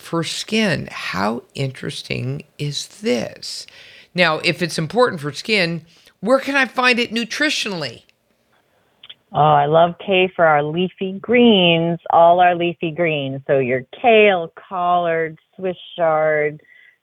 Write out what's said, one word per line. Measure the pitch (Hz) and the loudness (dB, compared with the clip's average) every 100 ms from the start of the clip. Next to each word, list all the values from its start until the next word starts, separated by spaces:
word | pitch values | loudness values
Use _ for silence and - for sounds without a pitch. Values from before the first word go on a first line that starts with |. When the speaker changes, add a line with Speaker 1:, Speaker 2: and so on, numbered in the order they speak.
Speaker 1:
for | - 165 | -8 -6
skin? | 160 - - 220 214 139 131 | -4 -8 -4 -2 0 -2 -6
How | - - 175 202 233 - - | -10 -8 -4 -4 -4 -10 -8
interesting | 135 127 - - - 131 123 139 - - | -8 -6 -10 -12 -12 -10 -8 -10 -14 -10
is | 147 147 - - | -10 -8 -12 -10
this? | 214 240 - - - - - - - - - | -6 -4 -6 -12 -14 -14 -16 -20 -20 -20 -12
Now, | 170 170 156 | -2 0 0
if | - 165 | -2 -2
it's | 170 - | -4 -4
important | 156 220 - 180 | -4 0 0 -2
for | 143 | -8
skin, | 139 - 214 170 170 - _ _ _ | -10 -2 0 0 -4 -10 _ _ _
where | 190 262 | 0 0
can | 262 277 | 2 -2
I | 262 | -2
find | - 247 240 | 0 2 2
it | 240 | 0
nutritionally? | 226 233 - 302 - 226 185 139 117 _ _ _ _ _ _ _ _ _ _ - - _ | -4 -6 -4 -2 -2 -6 -6 -8 -10 _ _ _ _ _ _ _ _ _ _ -20 -20 _
Speaker 2:
Oh, | 196 | 0
I | 151 147 143 | 4 4 4
love | 160 170 175 - | 4 2 0 -2
K | 190 185 - | 0 0 2
for | 165 | 2
our | 151 | 2
leafy | 147 160 185 - 190 196 | 0 -2 -4 -4 -10 -8
greens, | - 247 240 208 175 165 165 170 - | -2 4 6 6 4 2 0 -2 0
all | 160 170 175 | 4 6 6
our | 180 175 | 4 4
leafy | 170 170 170 | -2 -4 -6
greens. | 151 170 151 139 135 135 | -2 -2 -2 -4 -8 -2
So | 139 | 0
your | 127 131 - - | 0 -2 -6 -2
kale, | 247 220 208 185 165 - | 4 6 6 2 -2 -12
collard, | - 190 175 175 175 165 160 160 _ - | -12 -4 0 0 0 -2 -4 -8 _ -10
Swiss | 185 175 - - | -8 -8 -12 -2
chard, | 165 156 156 151 151 151 _ _ _ _ | 0 2 2 0 0 -4 _ _ _ _